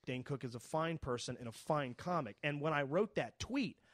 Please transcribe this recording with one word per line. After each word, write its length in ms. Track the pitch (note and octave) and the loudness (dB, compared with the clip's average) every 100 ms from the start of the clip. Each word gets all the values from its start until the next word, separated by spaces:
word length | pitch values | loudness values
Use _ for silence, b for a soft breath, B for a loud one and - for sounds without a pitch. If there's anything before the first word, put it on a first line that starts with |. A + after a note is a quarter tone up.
| - | -6
Dane 160 | B2+ | -4
Cook 220 | B2 C#3 | -2 -4
is 100 | C3 | -4
a 60 | A#2 | -8
fine 400 | - D#3 D#3+ D#3+ | -2 0 0 0
person 360 | - A#2+ - B2+ | -2 -2 -2 -6
and 80 | A#2+ | -8
a 40 | |
fine 440 | A2 - D3+ C3+ A#2+ | -6 0 2 0 -4
comic. 400 | F3 F3 B2 - | -2 0 0 -2
And 180 | D3+ D3 | 0 2
when 120 | D3+ | 2
I 100 | D3+ | 4
wrote 320 | C#3 D#3+ G#3 - | 4 4 4 2
that 240 | A#2+ - | -2 -4
tweet, 380 | - C4 G#3 - b | -2 0 0 -2 b